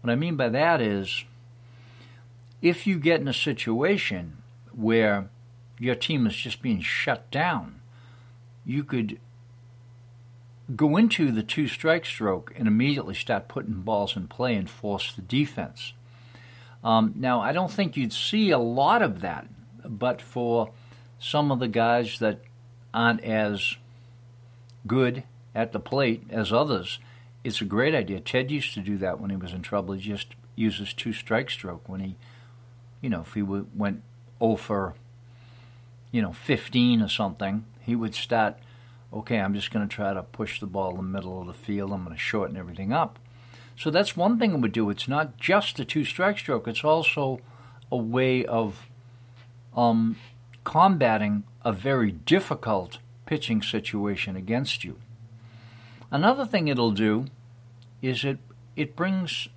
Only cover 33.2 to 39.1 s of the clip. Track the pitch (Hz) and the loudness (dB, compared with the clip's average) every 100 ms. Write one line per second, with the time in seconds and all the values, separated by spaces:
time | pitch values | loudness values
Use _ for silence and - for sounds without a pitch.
33.2 | 82 107 101 98 - 101 101 110 - - | -4 -4 -2 -4 -6 -2 -2 -2 -10 -20
34.2 | - - 113 107 - 101 92 - - - | -20 0 2 2 0 -2 -2 -6 -20 -20
35.2 | - - - - - - - - - 120 | -20 -20 -20 -20 -20 -20 -20 -20 -4 -2
36.2 | 98 - - 127 - 127 123 117 104 - | -2 -4 -2 -2 0 2 4 4 2 0
37.2 | 101 - 98 104 110 - - 120 110 - | -2 -2 -4 -4 -6 -12 -4 -2 -2 -6
38.2 | - 113 107 - - - - - - | 0 2 2 0 -20 -20 -20 -20 -12